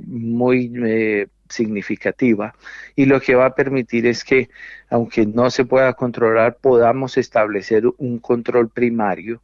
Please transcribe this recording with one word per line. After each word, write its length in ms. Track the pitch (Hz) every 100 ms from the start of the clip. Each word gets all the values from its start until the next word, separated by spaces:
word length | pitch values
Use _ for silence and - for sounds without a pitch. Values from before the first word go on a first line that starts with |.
| -
muy, 640 | 117 113 117 123 127 123 123 113
eh, 420 | 110 110 104 98 _ -
significativa, 1040 | - 110 104 - 107 98 - 127 104 110 - - - - -
y 100 | 135
lo 140 | 135
que 140 | -
va 140 | 127 131
a 80 | 139
permitir 500 | 139 135 117 117 120
es 180 | 113
que, 260 | - 131 131 - - - -
aunque 380 | 117 113 - 107
no 240 | 113 127
se 160 | - 123
pueda 280 | 131 131
controlar, 640 | 123 123 113 113 113 117 -
podamos 560 | 135 120 117 131 135 135
establecer 680 | - 117 107 101 - 110 117 -
un 220 | 127 117
control 500 | - 120 113 123 113
primario 720 | - 120 117 104 85 104 117